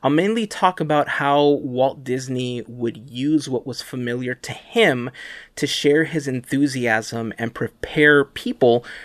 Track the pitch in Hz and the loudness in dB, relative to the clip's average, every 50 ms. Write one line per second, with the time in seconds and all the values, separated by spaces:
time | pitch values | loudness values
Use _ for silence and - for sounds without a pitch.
0 | - 135 147 160 190 208 226 240 214 208 - - 202 185 185 - 160 151 151 147 | -2 0 2 2 2 0 0 -2 -2 -4 -2 0 0 0 0 0 -2 0 2 2
1 | - - - - 143 143 143 147 147 143 147 - - 127 123 123 135 135 - 139 | 0 0 -2 -2 0 2 4 4 6 4 4 2 0 -2 0 2 2 0 0 -4
2 | 127 120 127 123 127 131 127 127 127 123 123 120 - - 120 123 117 117 - 113 | -6 -6 -6 -4 -4 -6 -6 -4 -4 -4 -6 -8 -10 -12 -8 -6 -6 -6 -6 -8
3 | 120 147 117 123 135 151 160 - - 143 127 113 - 131 120 - - - 139 123 | -12 -12 -8 -4 0 2 2 2 0 -2 -4 -6 -6 -8 -10 -10 -12 -10 -8 -6
4 | 120 120 120 127 127 123 127 - - - - - - - - 233 214 160 131 123 | -4 -4 -4 -4 -4 -6 -8 -8 -10 -12 -12 -14 -12 -2 2 4 4 4 4 2
5 | 120 131 - - - - - - - - _ - 147 135 - - - 143 143 160 | -2 -8 -10 -14 -16 -16 -18 -18 -20 -18 _ -6 -4 -4 -2 0 2 4 4 4
6 | 160 - 165 156 139 135 127 123 - - 139 139 147 139 131 127 120 117 110 113 | 2 0 -2 -4 -4 -4 -4 -6 -4 -2 0 0 0 0 0 0 0 0 0 0
7 | 110 - 117 117 113 110 - - 117 117 - - 120 - - _ - - - 156 | -2 -4 -6 -6 -6 -6 -6 -6 -6 -6 -6 -6 -8 -8 -8 _ -12 -4 2 4
8 | 147 151 147 143 139 - - - - 240 240 - 135 120 117 120 - - - - | 6 6 6 6 4 0 -4 -8 -8 -8 0 4 4 4 4 4 0 -6 -14 -18